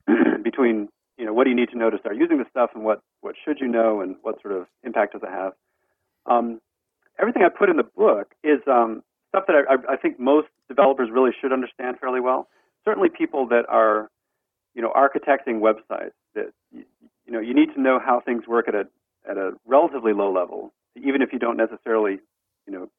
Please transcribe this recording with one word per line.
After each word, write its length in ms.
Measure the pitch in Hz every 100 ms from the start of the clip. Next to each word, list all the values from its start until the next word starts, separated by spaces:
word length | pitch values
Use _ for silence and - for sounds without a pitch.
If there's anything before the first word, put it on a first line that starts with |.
| -
<clears throat> 360 | 117 - 135
between, 460 | 113 - 120 110 104 _ _ -
you 80 | 110
know, 80 |
what 100 | 110
do 80 | 131
you 40 | 123
need 140 | 117
to 80 | 120
know 140 | 113
to 80 | 104
start 160 | 107 107
using 220 | 170 151
the 60 | 117
stuff 220 | 131 117
and 100 | 110
what, 180 | 110 107 _ _
what 140 | - - -
should 140 | 143
you 80 | 131
know 340 | 117 113 107
and 140 | 92 92
what 180 | 113 107
sort 140 | 104 95
of 100 | 92 _
impact 300 | 123 113 104
does 80 | 104
it 60 | 95
have. 240 | 92 95 - _ _ _ _ _ _ -
Um, 360 | 120 117 113 _ _ _ _ _ -
everything 240 | 214 -
I 60 | 349
put 200 | - -
in 80 | 320
the 60 |
book 500 | - - 208 - - _
is, 160 | 156 143 143
um, 360 | 123 113 110 - _ _
stuff 140 | 190 190
that 80 | 156
I, 180 | 135
I, 200 | 135 123
I 40 | 135
think 220 | 170 143
most 280 | 127 147 151 _ -
developers 420 | 127 135 131 117
really 200 | 120 131 -
should 140 | 135
understand 440 | 131 127 - 127 123
fairly 200 | 131 127
well. 280 | 127 131 - _ _ _ 214
Certainly 240 | 202 180 -
people 320 | 160 147 120
that 160 | 120 -
are, 400 | 117 110 107 107 _ _ _ _ _ _ 120
you 80 |
know, 80 | 117 -
architecting 640 | 139 147 - 135 - 110
websites, 500 | 110 107 - - - - _ 107
that, 160 | - - _
y-, 120 | - - _ _ _ -
you 80 |
know, 60 | 117
you 160 | 113 135
need 180 | 156
to 80 | 143
know 180 | 131 127
how 200 | 131 123
things 260 | - 120 113
work 200 | 117 -
at 80 | 104
a, 120 | 98 _ _ _ -
at 100 | 98
a 160 | 95 - 113
relatively 480 | 135 165 139 113
low 180 | 101 101
level, 400 | 92 87 - 107 _ _ -
even 260 | 139 135
if 100 | 123
you 60 | 123
don't 180 | 117 117
necessarily, 640 | 113 107 123 110 104 98 - _ _ _ -
you 60 |
know, 160 | 95 90